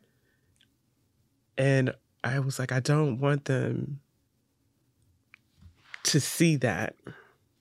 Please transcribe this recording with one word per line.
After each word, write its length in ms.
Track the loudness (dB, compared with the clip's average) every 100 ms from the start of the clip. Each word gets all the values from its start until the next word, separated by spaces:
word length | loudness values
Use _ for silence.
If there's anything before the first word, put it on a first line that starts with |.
| _ _ _ _ _ _ _ _ _ _ _ _ _ _ _ 0
And 360 | 2 4 2 -4 _ _
I 160 | -4 -2
was 200 | -4 -4
like, 120 | -2
"I 80 | -2
don't 400 | 2 2 2 0
want 260 | 0 0 0
them 540 | 0 0 -2 -6 -10 _ _ _ _ _ _ _ _ _ _ _ _ _ -20 _ _ -20 _ _ -8
to 160 | 0 0
see 360 | 0 2 2 2
that." 380 | 0 -2 -6 -8 -18 -18 -20 _ _ _